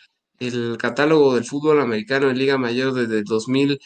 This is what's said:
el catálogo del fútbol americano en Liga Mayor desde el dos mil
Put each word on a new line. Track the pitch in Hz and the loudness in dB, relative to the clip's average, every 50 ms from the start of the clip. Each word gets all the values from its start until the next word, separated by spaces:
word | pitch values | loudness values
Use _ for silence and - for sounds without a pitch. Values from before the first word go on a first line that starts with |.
| _ _ _ _ _ _ _ - | _ _ _ _ _ _ _ -10
el | 127 123 120 123 117 117 113 | -8 -6 -4 -4 -4 -4 -4
catálogo | 107 - 117 113 147 147 156 160 151 143 135 127 | -4 -4 -4 0 0 2 4 4 4 4 4 4
del | 117 120 | 2 -2
fútbol | - 139 143 143 156 151 147 | -2 -6 -2 0 2 2 2
americano | 131 117 113 107 104 107 135 139 139 135 | 2 0 -2 -4 -4 -2 -2 0 0 0
en | 127 | 0
Liga | 127 135 139 139 | 0 0 0 0
Mayor | 135 123 117 120 127 131 135 131 | 0 0 -2 -2 -2 -2 -2 -2
desde | 127 120 113 110 107 | -2 -2 -2 -2 -2
el | 104 | -2
dos | 107 113 110 110 127 | -2 -2 -4 -2 0
mil | 131 135 143 139 139 139 _ | 0 2 2 0 0 -4 _